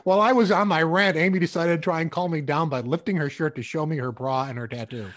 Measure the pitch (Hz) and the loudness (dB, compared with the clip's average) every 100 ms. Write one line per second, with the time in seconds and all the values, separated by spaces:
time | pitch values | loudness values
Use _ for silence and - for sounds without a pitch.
0 | 185 196 220 254 196 190 208 160 160 185 | 2 4 6 6 4 4 4 2 2 4
1 | 196 160 180 185 170 175 170 170 175 165 | 2 2 2 2 0 0 0 0 0 -2
2 | 165 175 180 160 143 147 160 127 120 165 | -2 -4 -4 -2 -2 0 0 -2 -2 -4
3 | - 185 143 - 156 135 117 160 151 151 | -2 -2 -2 -2 -4 -4 -6 -4 -4 -4
4 | 127 117 131 131 135 120 113 120 110 123 | -4 -6 -2 -2 -2 -6 -8 -10 -10 -10
5 | 98 | -12